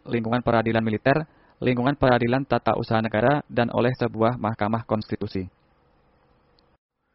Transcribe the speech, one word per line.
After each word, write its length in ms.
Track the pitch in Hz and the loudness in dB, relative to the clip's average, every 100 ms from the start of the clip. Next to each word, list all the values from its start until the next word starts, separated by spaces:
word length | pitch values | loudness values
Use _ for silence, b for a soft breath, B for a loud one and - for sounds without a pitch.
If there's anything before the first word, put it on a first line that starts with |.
lingkungan 400 | - 117 113 120 | -4 -4 -2 -2
peradilan 400 | 117 113 113 113 | 0 2 2 0
militer, 480 | 110 107 131 147 156 b b b | 0 0 2 0 -2 b b b
lingkungan 320 | 123 120 127 | -2 0 0
peradilan 480 | 143 131 123 120 131 | 2 2 2 2 0
tata 320 | 139 117 - | 0 -2 0
usaha 240 | - 117 110 | -2 0 0
negara, 480 | 110 107 120 147 - | 0 2 2 2 -2
dan 240 | 117 120 | -2 0
oleh 240 | 110 120 | 2 0
sebuah 400 | 127 120 110 113 | 0 -2 0 0
mahkamah 480 | 123 110 113 104 113 | 0 -4 -2 -2 -2
konstitusi. 640 | - 110 - 110 104 95 90 _ _ _ _ _ _ _ _ _ _ _ _ _ _ _ _ | -2 -4 -4 -6 -6 -6 -8 _ _ _ _ _ _ _ _ _ _ _ _ _ _ _ _